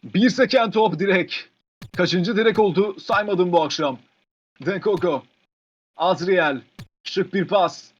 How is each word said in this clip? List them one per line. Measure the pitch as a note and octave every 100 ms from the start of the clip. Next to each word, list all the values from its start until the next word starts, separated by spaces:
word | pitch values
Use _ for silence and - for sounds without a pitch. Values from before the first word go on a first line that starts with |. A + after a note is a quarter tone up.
Bir | - F3+ A#3+
seken | G3 B3+ B3+ A3+
top | G#3+ A3 D#3+
direk. | G3 F#3 E3 - - _ _ _ - -
Kaçıncı | F3+ F#3 F3 G#3
direk | A3+ G#3+
oldu | G#3+ E3 G#3 G3
saymadım | - G3 G#3 F#3+ F3+
bu | E3+
akşam. | D3+ - D3+ B2+ _ _ _ _ _ _ -
Denkoko, | F#3+ G#3 F#3+ F3+ C#3 - _ _ _ _ _ _ -
Azriel, | E3+ F3+ F3 F#3 D#3 C3+ - - - _
şık | - - F#3+
bir | G3 F3+
pas. | G3 G#3+ - -